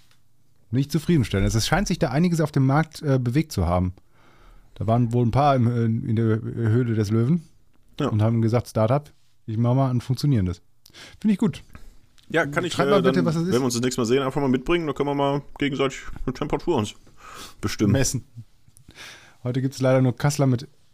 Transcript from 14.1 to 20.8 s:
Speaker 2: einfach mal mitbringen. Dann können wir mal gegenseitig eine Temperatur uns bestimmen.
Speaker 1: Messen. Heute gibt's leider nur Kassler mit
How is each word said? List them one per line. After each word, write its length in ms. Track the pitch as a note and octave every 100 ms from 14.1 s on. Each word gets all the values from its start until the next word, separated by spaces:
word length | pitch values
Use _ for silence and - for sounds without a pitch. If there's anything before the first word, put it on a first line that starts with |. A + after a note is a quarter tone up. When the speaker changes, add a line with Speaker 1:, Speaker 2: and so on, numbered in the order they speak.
| C3
Speaker 2:
einfach 200 | C3+ C#3
mal 80 | C#3
mitbringen. 360 | B2+ B2+ F3 D#3+
Dann 100 | C3+
können 140 | C#3+
wir 60 | C#3+
mal 260 | C#3 C#3+ C#3 -
gegenseitig 420 | C#3+ B2+ C#3 - - - -
eine 80 |
Temperatur 420 | B2+ D3 D3 - D#3
uns 180 | G#2 - - - - - - -
bestimmen. 320 | G#2 - G#2
Speaker 1:
Messen. 320 | B2+ C3+ B2 - A#2 - - - - - - - - - -
Heute 180 | B2 B2+
gibt's 180 | C3 C3
leider 200 | B2+ C3
nur 140 | C3 A#2+
Kassler 320 | D3 C#3+ C#3
mit 200 | A#2+ - -